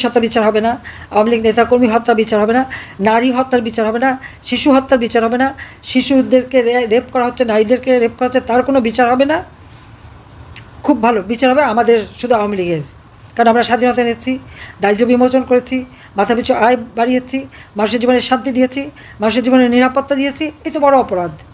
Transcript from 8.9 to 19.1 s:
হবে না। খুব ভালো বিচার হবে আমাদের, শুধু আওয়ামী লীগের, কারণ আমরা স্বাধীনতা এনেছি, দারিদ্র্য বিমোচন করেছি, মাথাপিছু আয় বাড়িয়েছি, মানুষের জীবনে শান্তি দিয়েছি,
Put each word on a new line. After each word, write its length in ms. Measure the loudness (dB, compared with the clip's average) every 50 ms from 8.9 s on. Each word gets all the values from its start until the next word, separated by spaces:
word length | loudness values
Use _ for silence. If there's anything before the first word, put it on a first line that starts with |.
| 0 0 0 2
হবে 140 | 2 2 0
না। 120 | 0 -2 -4 -6 -10 -18 -20 -20 -20 -20 -20 -20 -20 -20 -20 -20 -20 -20 -20 -20 -20 -20 -20 -20 -20 -20 -20 -20 -20 -20 -4 -2
খুব 140 | -2 0 2
ভালো 180 | 2 0 0 0
বিচার 260 | -2 -4 -2 0 0 2
হবে 120 | 2 2 0
আমাদের, 340 | 2 0 2 2 4 2 2 0 -4 -8 -8
শুধু 140 | -2 0 0
আওয়ামী 200 | 0 0 -2 -2 -4
লীগের, 260 | -2 -2 -4 -4 -6 -10 -16 -20 -20 -20 -20 -20 -20 -8 -2
কারণ 120 | 0 2 4
আমরা 140 | 4 2 2
স্বাধীনতা 380 | 0 0 0 0 0 0 0
এনেছি, 300 | -2 -2 -4 -4 -6 -6 -6 -6 -8 -14 -20 -20 -20 -20 -8 -4
দারিদ্র্য 260 | -2 0 0 2 2 2
বিমোচন 340 | 2 2 2 2 2 0
করেছি, 360 | 0 0 0 0 0 -2 -6 -6 -8 -10 -14 -20 -20 -8 -4
মাথাপিছু 380 | -2 0 0 0 0 0 0 0
আয় 240 | 2 2 2 2 0 -2 -6 -6
বাড়িয়েছি, 420 | -2 -2 0 0 -2 -2 -4 -8 -8 -10 -10 -16 -20 -20 -12 -6
মানুষের 240 | -4 -2 -2 -2 0
জীবনে 180 | 0 2 2 2
শান্তি 280 | 0 0 -2 -2 -2 -2
দিয়েছি, 300 | 0 0 0 0 -2 -6 -10 -10 -14 -20 -20 -20